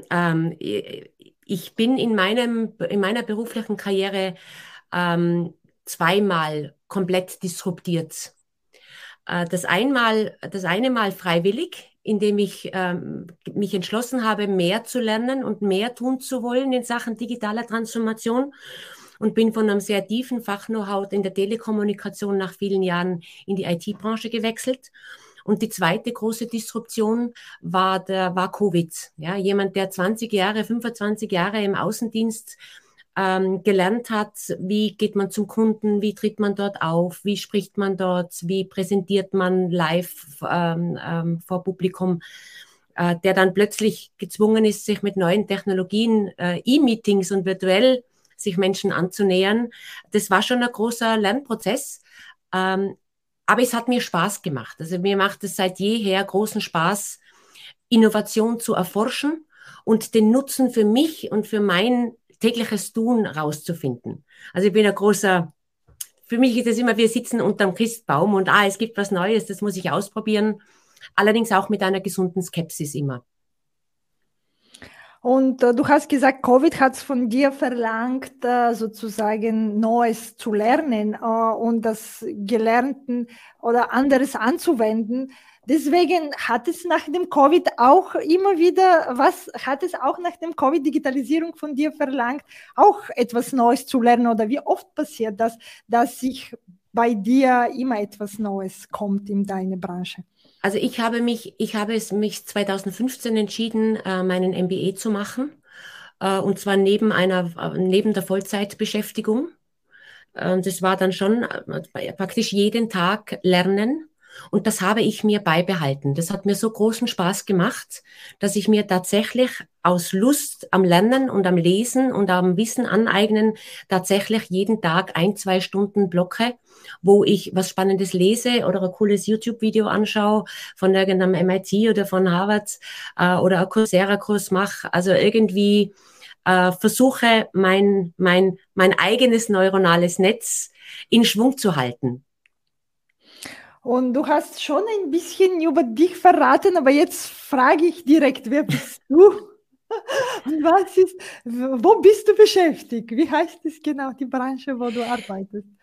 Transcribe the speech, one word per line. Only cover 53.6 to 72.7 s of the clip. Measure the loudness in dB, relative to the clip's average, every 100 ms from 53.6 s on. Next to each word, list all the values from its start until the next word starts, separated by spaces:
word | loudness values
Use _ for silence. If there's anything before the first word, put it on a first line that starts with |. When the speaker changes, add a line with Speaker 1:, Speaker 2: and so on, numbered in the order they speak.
Speaker 1:
es | 2
hat | -2 -2
mir | -2
Spaß | -2 -2 -2 -2
gemacht. | -8 -8 -10 -14
Also | -8 -4
mir | 0 0
macht | 0 -2
es | -8 -4
seit | -4 -2
jeher | -2 0 0 0
großen | 0 -2 -2 -4
Spaß, | -4 -2 0 -2 -6 -14 _ _ _ -20 -20 _ _
Innovation | 4 6 4 -2 -2 -2 -2
zu | -2
erforschen | -2 -2 -2 -4 -2 -4 -4 -10 _ -20 -10
und | 0 0 2
den | 2 4
Nutzen | 4 0 0 0
für | 2 2
mich | 4 0 -2 -6
und | -4 -2
für | -2
mein | 0 2 2 0 -2 -6 _ _
tägliches | -2 -2 -4 -4 -4
Tun | -4 0 0 0
rauszufinden. | -4 -4 -6 -8 -6 -6 -6 -10 -14 -16 _ -8
Also | -2 2
ich |
bin | 4 2
ein | 2
großer, | 2 2 2 2 0 -10 _ _ _ _ -18 _ _
für | 2
mich | 2 2
ist | 0
es | 0
immer, | 0 4
wir | 2
sitzen | 2 -2 -2
unterm | -2 0 -2 0
Christbaum | -2 -2 -2 0 2
und, | 2 2
ah, | 2 2
es | 0
gibt | -6 -4
was | -2
Neues, | -2 0 0 -2
das | -6
muss | -4 -4
ich | -2
ausprobieren. | -2 -4 -6 -2 0 0 -2 _ _ _ _ -6
Allerdings | 0 2 2 2
auch | 0 0
mit | -2
einer | 0 -2
gesunden | -4 -2 -2 -2
Skepsis | -6 -8 -8